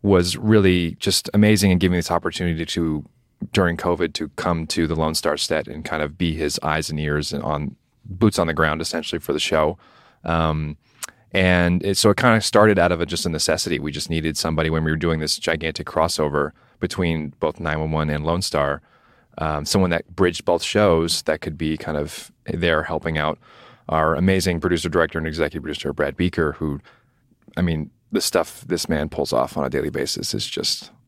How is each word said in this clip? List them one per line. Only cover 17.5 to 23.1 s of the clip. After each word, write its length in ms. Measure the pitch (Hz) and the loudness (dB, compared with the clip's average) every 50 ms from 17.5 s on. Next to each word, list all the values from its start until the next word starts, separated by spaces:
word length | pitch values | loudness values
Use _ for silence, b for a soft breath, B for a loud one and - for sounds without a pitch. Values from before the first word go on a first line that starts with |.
| 73 - | -4 -4
nine 180 | 82 80 78 78 | -4 -4 -2 -2
one 120 | 78 78 | -2 -2
one 180 | 78 78 78 76 | 0 0 0 0
and 160 | 76 73 76 | -2 -2 0
Lone 160 | 80 85 87 | 0 0 0
Star, 400 | 92 - - 76 71 71 71 73 b b b b b b b b b b b - | -2 -2 0 0 0 0 -2 -4 b b b b b b b b b b b -6
um, 260 | - 78 76 73 73 | -4 -4 -2 -4 -4
someone 260 | - - 101 95 90 | 0 2 2 2 2
that 140 | 85 80 - _ 87 - | 0 -2 -4 _ -2 2
bridged 260 | 95 90 85 - - | 2 2 2 0 0
both 200 | - 87 82 - | 0 0 0 0
shows 580 | - - 104 107 101 85 82 82 85 - - - | 0 2 4 4 4 4 4 2 0 -2 -4 -2
that 160 | - 78 78 | -2 -4 -2
could 180 | - - 78 73 | -4 -8 -6 -4
be 200 | 80 78 78 78 | -4 -4 -4 -4
kind 200 | - - 78 76 | -6 -6 -4 -4
of 320 | 73 78 - - - - _ _ _ - - | -4 -6 -8 -14 -16 -18 _ _ _ -8 -4
there 300 | 82 85 87 80 78 78 | -2 2 2 2 2 0
helping 340 | - 82 78 - 82 | -2 -6 -4 -4 -2